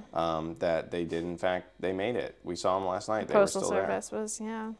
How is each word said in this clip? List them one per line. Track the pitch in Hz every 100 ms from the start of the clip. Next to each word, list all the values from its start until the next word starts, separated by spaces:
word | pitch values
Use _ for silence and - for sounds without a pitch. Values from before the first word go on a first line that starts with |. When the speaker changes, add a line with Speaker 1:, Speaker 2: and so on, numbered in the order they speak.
| 214
Speaker 1:
um, | - 82 80 80 82
that | 87 80 73
they | 87
did, | 82 85
in | 87 85
fact, | 92 90 - -
they | 87
made | 95 104 117
it. | 67 -
We | 87 87
saw | 95 92
'em | 92
last | 95 107
night. | 107 101
Speaker 2:
The |
Speaker 1:
They | 214
were |
Speaker 2:
Postal | 196 196
Speaker 1:
still | -
there. | 196 196
Speaker 2:
Service | 196 -
was, | 214 214 -
yeah. | 220 220 220